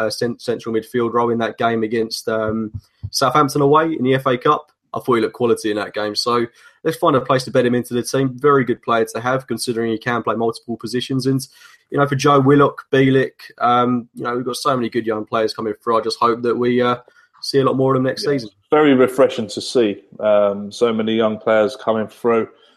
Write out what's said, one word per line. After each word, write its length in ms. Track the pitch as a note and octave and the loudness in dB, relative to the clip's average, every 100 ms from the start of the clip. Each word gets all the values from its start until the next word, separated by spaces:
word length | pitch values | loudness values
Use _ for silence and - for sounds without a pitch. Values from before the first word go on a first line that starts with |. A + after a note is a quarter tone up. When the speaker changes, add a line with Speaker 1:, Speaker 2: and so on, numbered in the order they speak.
Speaker 1:
uh, 80 | A2 | -4
cent-, 320 | - A#2+ A#2 | -4 -6 -4
central 340 | - A2 A#2 | -6 -6 -4
midfield 380 | A2+ - A#2+ A2+ | -6 -2 -2 0
role 160 | A#2+ A#2 | 0 0
in 100 | A2+ | 0
that 200 | A2 - | -2 -2
game 240 | A#2 A2+ | -2 0
against, 440 | A2 A#2 A2+ - A2+ | -2 -2 -4 -6 -6
um, 420 | A2 G#2+ A2 G#2+ - - _ - | -4 -2 -4 -6 -10 -18 _ -10
Southampton 500 | - C3 D3+ C#3 D3 | -2 0 2 0 2
away 320 | C#3 D#3 E3 | 2 4 2
in 120 | D#3 | -2
the 100 | B2+ | 0
F 100 | C3+ | 0
A 140 | C3+ B2+ | 0 0
Cup. 340 | D3+ D3+ - _ _ | 0 0 -4 _ _
I 60 | - | -6
thought 160 | - A#2 | 0 0
he 40 | |
looked 140 | G#2+ | 0
quality 360 | - A#2 A2 G#2+ | 0 0 0 -2
in 60 | G#2 | -4
that 160 | F#2+ | -4
game. 220 | G#2+ G#2 | -6 -6
So 320 | G2+ A#2+ A#2+ A#2 _ - _ | -4 -2 -2 -2 _ -20 _
let's 140 | D#3+ D#3+ | -6 0
find 180 | E3+ | 0
a 60 | C3 | 2
place 240 | B2 C3 | 2 -2
to 60 | - | 0
bed 160 | C3 A#2+ | 0 2
him 80 | |
into 180 | B2 - | 0 -2
the 100 | A#2+ | -6
team. 360 | - C3+ C3+ B2 | -2 -2 -2 0
Very 260 | D3 C#3 | 2 4
good 160 | A#2+ A2+ | 2 -4
player 240 | - A2+ | -2 0
to 160 | A2 A2 | 0 -4
have, 260 | B2 C3 - | -2 -4 -4
considering 460 | A2+ - A2+ A#2 | -6 -4 -4 -2
he 60 | A2 | -4
can 240 | C#3 A#2 | -4 -2
play 120 | A2+ | -2
multiple 440 | A2 A#2 - - A2+ | -2 -2 -4 -10 -10
positions. 480 | G#2+ B2 - C3+ C3 | -6 -6 -4 -2 0
And, 200 | C3+ - _ - _ _ | -2 -4 _ -20 _ _
you 80 | C#3 | -2
know, 80 | C3+ | 0
for 100 | C3+ | 2
Joe 240 | C#3+ C#3+ | 4 4
Willock, 460 | C3+ C#3+ C#3 - - | 6 6 4 0 -2
Bielik, 640 | C3+ C3+ C3+ B2+ - - - | 2 4 2 0 -6 -20 -4
um, 500 | A#2+ B2 B2 B2 A2+ | 0 2 2 -2 -4
you 100 | A#2+ | -10
know, 100 | B2 | -6
we've 120 | B2 B2+ | -6 -6
got 100 | B2 | -4
so 180 | D3 | -2
many 140 | B2+ A2+ | -2 -2
good 180 | A#2 A2 | -4 -2
young 200 | G#2+ G#2+ | -4 -2
players 260 | A2+ G#2+ | -2 -2
coming 220 | - A2 | -2 -8
through. 240 | - A#2+ A2+ | -6 -2 0
I 40 | |
just 160 | A2 - | -2 0
hope 220 | A#2 A#2 | 0 0
that 140 | A#2+ A#2 | -2 0
we, 240 | B2 A#2+ | 0 2
uh, 160 | B2 A#2+ - _ _ _ - | 0 -2 -8 _ _ _ -2
see 100 | C#3 | 0
a 40 | |
lot 120 | C3 B2+ | 2 2
more 180 | C3 | 2
of 40 | C3 | 2
them 60 | |
next 200 | C3 - | 0 -2
Speaker 2:
Yeah. 80 | D3 | -4
Speaker 1:
season. 180 | C3+ A2 - _ | -4 -6 -18 _
Speaker 2:
Very 240 | D3+ D3+ | 4 6
refreshing 520 | C3 B2+ C#3 B2+ - G#2+ | 6 4 4 2 2 -6
to 120 | G#2+ | -8
see, 440 | - C3 G#2 F#2+ - - | -2 2 2 0 -12 -4
um, 520 | G#2+ G#2 G2+ G2+ G2+ | 2 4 2 0 -8
so 200 | - A#2 | -2 0
many 220 | A2 A2 | 0 0
young 240 | A2 A2 G#2+ | 0 0 0
players 380 | A#2 A2 G#2 - | 2 2 2 -2
coming 320 | - A2 G#2 | -2 -2 -4
through, 400 | - A#2+ A2+ G#2 _ _ | -4 0 0 -2 _ _